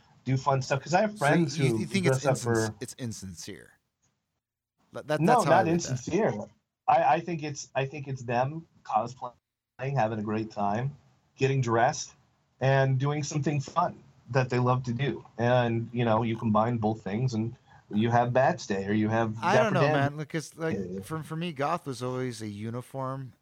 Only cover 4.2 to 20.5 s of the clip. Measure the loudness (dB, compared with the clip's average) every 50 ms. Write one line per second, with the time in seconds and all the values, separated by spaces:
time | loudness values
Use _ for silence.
4.2 | _ _ _ _ _ _ _ _ _ _ _ _ _ _ -16 -14 -6 -4 -2 2
5.2 | 4 4 4 4 6 6 6 6 6 4 2 0 0 -2 -6 -6 -4 -2 0 2
6.2 | 2 2 0 -2 -8 -12 _ _ _ _ _ _ _ 2 4 4 4 4 2 2
7.2 | 0 -4 -6 -6 -6 -8 -8 -10 -14 -6 _ -4 -4 -4 -6 -10 -8 -8 -10 -8
8.2 | -6 -2 0 0 0 0 -2 -8 -12 -16 _ -20 _ -4 -2 -2 -2 -2 -8 -12
9.2 | -12 -14 -14 _ _ _ _ _ _ _ _ -8 -6 -2 0 0 0 0 0 -4
10.2 | -4 -2 -2 -4 -4 -6 -4 -4 -2 -2 0 -2 -2 -4 -8 -10 _ _ _ _
11.2 | _ _ _ -2 -2 0 0 0 0 2 2 4 4 2 2 -2 -8 -12 -16 _
12.2 | _ _ _ _ _ _ _ _ 0 2 4 4 4 2 2 0 0 0 0 -2
13.2 | -4 -4 -4 -2 0 0 0 -2 -4 -2 -2 0 0 0 -4 -10 -18 -20 _ _
14.2 | _ -2 0 0 2 2 2 2 2 2 2 2 0 -2 -2 -2 -2 -2 -2 -6
15.2 | -10 -14 _ 0 2 4 4 4 4 2 0 -2 -2 -4 -2 0 2 4 4 2
16.2 | 2 0 -2 -2 0 2 4 4 4 4 2 0 0 0 0 -2 -4 -4 -2 0
17.2 | 0 0 0 0 -2 -4 -6 -10 _ _ -20 -20 _ _ 0 2 2 4 4 4
18.2 | 4 4 4 4 4 4 2 0 -4 -4 -4 -2 0 0 0 2 2 2 2 2
19.2 | 0 0 -2 -2 0 2 4 4 4 4 4 2 4 4 4 2 2 0 -2 -6
20.2 | -8 -6 -6 -6 -6 -8